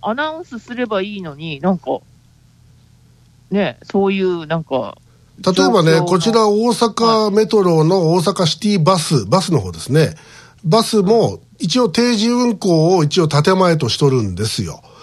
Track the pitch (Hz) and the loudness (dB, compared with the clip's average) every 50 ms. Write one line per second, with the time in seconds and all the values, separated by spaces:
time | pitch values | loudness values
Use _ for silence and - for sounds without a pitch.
0 | - 180 226 269 302 311 311 320 359 - 254 226 - - 240 240 247 220 214 190 | -8 -6 -6 -4 -6 -6 -8 -10 -14 -14 -16 -16 -16 -12 -8 -8 -6 -4 -4 -4
1 | 190 208 208 196 185 156 139 143 160 165 147 135 151 185 190 170 - - 131 - | -4 -6 -8 -10 -12 -12 -12 -12 -12 -12 -8 -4 -2 -2 -2 -2 -4 -6 -8 -8
2 | - _ _ _ _ _ _ _ _ _ _ _ _ _ _ _ _ _ _ _ | -10 _ _ _ _ _ _ _ _ _ _ _ _ _ _ _ _ _ _ _
3 | _ _ _ _ _ _ _ _ _ - 185 202 190 135 - - - - - 196 | _ _ _ _ _ _ _ _ _ -6 -4 -2 -2 -2 -6 -10 -10 -4 -2 0
4 | 196 196 196 190 190 185 180 170 160 151 165 165 156 - 135 127 110 - - - | 0 0 0 0 0 -2 -2 -4 -4 -6 -6 -6 -4 -4 -6 -6 -6 -8 -12 -18
5 | _ _ _ _ _ _ _ - - 185 180 - - - 233 190 160 160 160 160 | _ _ _ _ _ _ _ -6 -2 -2 0 2 2 2 2 2 4 4 2 2
6 | 156 - 185 185 165 226 220 214 220 208 208 214 226 240 226 - 233 220 214 - | 2 2 0 0 2 2 2 2 2 2 2 2 0 0 0 0 0 -2 0 0
7 | 233 226 226 220 214 208 196 214 214 - 233 208 190 180 165 160 156 160 190 196 | 0 2 2 2 0 0 2 0 2 2 2 2 2 4 2 2 2 2 2 2
8 | 170 156 170 180 156 196 190 - 180 151 - - - 208 202 185 151 180 190 175 | 2 2 2 2 0 0 0 0 -2 -2 -2 -2 -2 0 0 2 2 2 2 0
9 | 156 - 165 127 98 95 147 190 180 - 170 120 98 90 82 82 - - 127 156 | 0 0 -2 -2 0 0 0 0 0 0 -2 -2 -2 -4 -10 -12 -6 0 0 2
10 | 151 95 78 - - - - - - - - _ - 156 190 226 220 - 226 208 | 2 0 -2 -8 -18 -20 -20 -20 -20 -20 -20 _ -2 2 2 2 2 2 0 0
11 | 185 185 226 226 190 110 95 - - _ - - 262 165 - 254 247 196 156 226 | 2 2 4 2 2 0 -2 -6 -14 _ -10 -8 -4 -2 0 0 0 0 0 0
12 | 240 240 240 202 214 233 240 240 247 240 214 - - 190 170 160 156 170 190 180 | 0 0 0 0 0 0 0 0 0 -2 -2 -2 0 0 2 2 4 4 2 2
13 | 151 147 - 185 165 151 143 143 147 190 190 185 185 175 165 156 127 113 - - | 2 2 0 0 0 2 2 2 2 2 2 4 4 2 2 0 -2 -4 -2 0
14 | 147 139 131 127 107 98 90 87 107 110 - - 98 80 73 - - - - - | 2 2 2 0 -2 -4 -4 -6 -6 -4 -4 -6 -6 -8 -10 -14 -18 -20 -20 -20